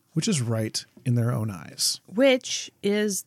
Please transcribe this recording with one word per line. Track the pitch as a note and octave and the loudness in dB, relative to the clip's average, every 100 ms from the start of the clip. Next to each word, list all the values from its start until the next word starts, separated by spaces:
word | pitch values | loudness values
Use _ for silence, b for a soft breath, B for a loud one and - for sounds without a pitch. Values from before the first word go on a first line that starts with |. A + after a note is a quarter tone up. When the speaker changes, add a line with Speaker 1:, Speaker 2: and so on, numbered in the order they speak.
| _ | _
Speaker 1:
which | D#3+ A3+ | -4 0
is | D#3+ | 0
right | A#2 A2+ A2 - - - - | 0 -2 -2 -6 -10 -8 0
in | A#2+ | 2
their | A#2 | 2
own | B2 A2 | 0 -2
eyes." | F#2 - - - - - | -6 -10 -4 -2 -2 -4
Speaker 2:
Which | G3 C4+ B3+ - - - _ | 2 4 4 0 -8 -8 _
is | G3+ G#3 G#3+ F#3+ | -2 0 0 -2